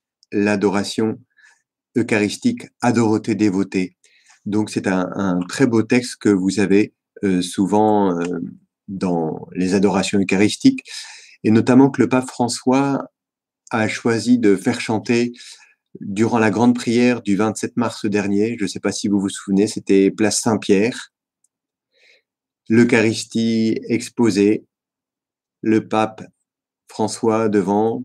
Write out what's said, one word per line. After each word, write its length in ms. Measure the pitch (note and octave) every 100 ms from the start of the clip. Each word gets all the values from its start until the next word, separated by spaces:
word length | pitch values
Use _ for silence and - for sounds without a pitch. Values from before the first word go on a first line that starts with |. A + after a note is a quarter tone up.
| _ _ _
l'adoration 880 | G#2 G#2 G#2 G2+ G2 G2 - A2 - _ _ _ _ _ _ _ B2
eucharistique 680 | A#2 A2 G#2 - B2 - - _
à 140 | A#2+
Dorothée 420 | A2+ A2+ G#2+ A2+ G2+
dévotée. 600 | G#2+ F#2+ F#2+ F#2+ F2+ - _ _ _ _ A2
Donc 240 | G#2 G#2+
c'est 180 | A2+ G#2+
un, 220 | F#2 F2+ -
un 260 | G2 F2+ F2+
très 180 | - C3
beau 160 | A2+
texte 320 | A2 B2 A#2+ -
que 140 | G#2+
vous 320 | G2+ F#2+ F#2+
avez, 320 | F#2+ G2 G#2+ _ _ - G2+
euh, 160 | F#2
souvent, 760 | F2 - F#2+ G#2 G#2+ G#2 G2 E2+
euh, 220 | F2 F2 - - _ _ -
dans 640 | F#2+ F#2 F2 D#2+ G1+ -
les 220 | - F#2
adorations 440 | G2 G2 F#2+ F#2 G#2
eucharistiques, 720 | F#2 F#2+ G#2 - C3+ C4 - - - - - _ A#2
et 60 |
notamment 380 | A2+ A2+ B2 C#3
que 120 | C#3
le 80 | A#2
pape 180 | B2+ B2+
François 800 | - A#2+ - - C3 C#3 C3+ - _ _ _ _ _ _
a 180 | A#2 G#2+
choisi 520 | - B2 A#2 A#2 B2
de 180 | G#2+ F#2
faire 240 | G#2 A#2
chanter 500 | - A2 G#2+ A#2 A#2+ A#2+ - - _ _ _ -
durant 360 | - G2 A2+ A#2
la 140 | A2
grande 240 | G2+ A#2+ A#2+
prière 460 | - A#2 B2 A#2
du 160 | G#2 G2
vingt-sept 400 | A2 G#2+ A2+ -
mars 280 | A2+ - A2
dernier. 520 | G#2 G2+ G2+ A2 A#2+
Je 60 | G2
ne 20 |
sais 140 | -
pas 100 | G2+
si 160 | - G#2+
vous 140 | G2+
vous 80 | G2
souvenez, 360 | - - G2 G#2+
c'était 460 | - - G2 G2
place 300 | - G#2+ -
Saint-Pierre. 720 | A#2+ G#2 - G2 A2+ - - _ _ _ _ _ _ _ _ _ _ _ _ _ _ _ _
L'Eucharistie 1120 | A2+ A#2 A#2 A2 A2 - A#2 A2+ A2+ A2 - -
exposée, 800 | A2+ - - A#2 G2 G2+ A2 - _ _ _ _ _ _ _ _ _
le 260 | A2+ A2 -
pape 360 | A2 A2 - F2+ _ _ _ _ _ _
François 580 | - G#2+ - A2+ A2 A2
devant, 560 | G#2 F#2 G2+ A2 B2+